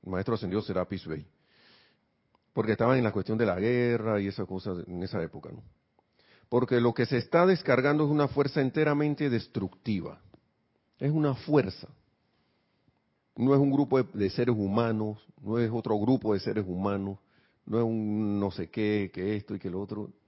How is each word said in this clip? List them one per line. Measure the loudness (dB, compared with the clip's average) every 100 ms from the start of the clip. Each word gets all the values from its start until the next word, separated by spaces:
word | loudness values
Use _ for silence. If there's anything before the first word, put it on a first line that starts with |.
El | -4
maestro | -4 -2 -2
ascendido | -2 -4
Serapis | -2 -4 -2 -6 -6
Bey. | -10 -10 _ _ _ _ -20 _ _ _ _ _ _ _
Porque | -4 0
estaba | 2 4 4
en | 2
la |
cuestión | -2 -4 0
de | 0
la | 0
guerra | 0 0 0 0 0 -2
y | -2
esa | -6 -8
cosa | -8 -8 -8 -8
en | -8
esa | -6 -6
época, | -8 -10 -16
¿no? | -18 -20 _ _ _ _ _ _ -20 _
Porque | 0 2 2
lo | 2
que | 2 0
se | 0
está | 2 4 4
descargando | 4 2 2 4 2
es | 2
una | 2 2
fuerza | 2 0 2
enteramente | 0 2 2 2 0 0 0
destructiva. | 0 -2 -6 -6 -8 -4 -4 -4 -14 -20 -20 _ _ _ _ _ _
Es | -2
una | 2 0
fuerza. | -2 2 4 4 -4 -18 -20 _ _ _ _ _ _ _ _ _ _ _ _ _ -2
No | 4 4
es |
un | 4
grupo | 2 4 2
de, | 2
de | -2 -2
seres | 0 0 2
humanos, | 0 2 0 0 -4 -6 _ _
no | -4 -2
es | 0
otro | -2 -2 0
grupo | 4 2 4
de | 0
seres | 0 -4 -2
humanos, | -2 -2 -2 -4 -8 _ _ _ _ -4
no | 0
es |
un | 0 0 -2 0 0 0
no | -2
sé | -4 -8
qué, | -2 0 0 -2
que | -4 -4 -4
esto | -6 -8
y |
que | -6
lo | -8
otro. | -8 -8 -10 -14